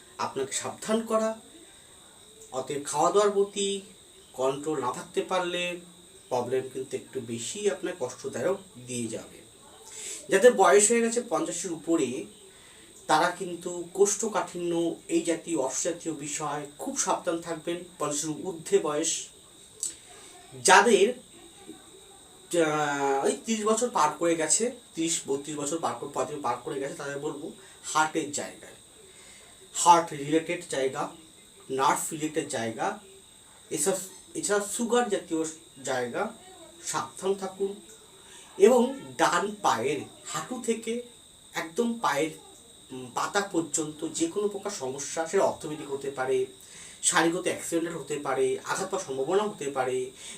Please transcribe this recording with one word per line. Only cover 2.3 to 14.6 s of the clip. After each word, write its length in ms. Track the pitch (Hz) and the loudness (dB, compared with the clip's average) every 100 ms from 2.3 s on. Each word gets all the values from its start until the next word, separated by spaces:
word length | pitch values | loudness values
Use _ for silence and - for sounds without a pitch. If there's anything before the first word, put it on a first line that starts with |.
| - - | -20 -10
অতএব 320 | 127 127 143 | -8 -6 -6
খাওয়া 260 | 143 151 165 | -4 2 4
দাওয়ার 200 | 196 208 | 6 4
প্রতি 500 | 196 202 202 196 196 - - - - - | 4 2 0 -2 -4 -8 -20 -20 -20 -14
কন্ট্রোল 480 | - 131 143 151 147 | -2 -2 -2 -2 -2
না 120 | 123 | -2
থাকতে 300 | 170 170 196 | -4 -6 -4
পারলে 580 | 175 185 175 175 175 175 - - - - - | -2 0 0 -2 -4 -6 -12 -20 -20 -20 -4
প্রবলেম 400 | 123 120 131 - | -2 0 -2 -2
কিন্তু 240 | 135 131 135 | -8 -8 -8
একটু 240 | - 131 | -8 -10
বেশি 500 | 117 117 - 202 208 | -6 -6 -6 -2 -2
আপনার 240 | 185 175 - | 0 -4 -4
কষ্টদায়ক 580 | 123 - 135 117 147 196 - 123 123 | -6 -6 -8 -2 -2 -2 -6 -18 -8
দিয়ে 220 | 123 113 | -6 -4
যাবে। 300 | 110 - - - - - - - - - - - | -6 -12 -18 -20 -20 -20 -20 -18 -14 -12 -12 0
যাদের 240 | 190 240 | 8 8
বয়স 380 | - 185 202 208 | 10 8 8 8
হয়ে 100 | 233 | 6
গেছে 220 | 233 240 - | 2 0 0
পঞ্চাশের 440 | - 165 170 190 | -2 -2 -4 -6
উপরে, 540 | 156 165 165 127 - - - - - - - - - - | -4 0 2 2 -2 -8 -16 -20 -20 -20 -20 -20 -8 2
তারা 240 | 160 175 | 4 4
কিন্তু 580 | 175 185 170 180 175 170 | 0 -6 -6 -6 -8 -4
কোষ্ঠকাঠিন্য, 1000 | 190 202 - 226 196 - 180 | 4 4 4 -2 -2 -2 -4